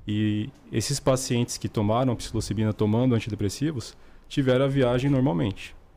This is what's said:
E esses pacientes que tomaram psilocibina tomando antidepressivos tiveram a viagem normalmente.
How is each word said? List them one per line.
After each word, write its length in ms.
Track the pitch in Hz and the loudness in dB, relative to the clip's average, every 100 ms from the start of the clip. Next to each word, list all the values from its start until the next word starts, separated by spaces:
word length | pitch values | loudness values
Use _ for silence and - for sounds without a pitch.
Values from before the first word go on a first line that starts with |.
| - | -6
E 420 | 104 107 104 110 - - | 0 0 0 -4 -10 -6
esses 260 | 117 - 139 | -4 -4 -2
pacientes 560 | - 131 - 120 120 - | 0 0 0 -2 -2 -4
que 100 | 110 | -6
tomaram 460 | - 104 113 131 113 | -2 0 2 0 -2
psilocibina 560 | - 110 - 104 110 | -4 -6 -4 -2 0
tomando 420 | 104 107 110 127 | 0 2 2 2
antidepressivos 840 | 117 110 104 101 - 147 139 - - - - - | 2 -2 -4 -4 -2 -4 -4 -10 -16 -20 -20 -6
tiveram 360 | - 131 127 | 0 2 4
a 40 | 139 | 4
viagem 420 | 139 123 127 143 | 2 2 2 2
normalmente. 640 | 135 127 170 120 - - - - | 4 2 2 -2 -4 -12 -18 -20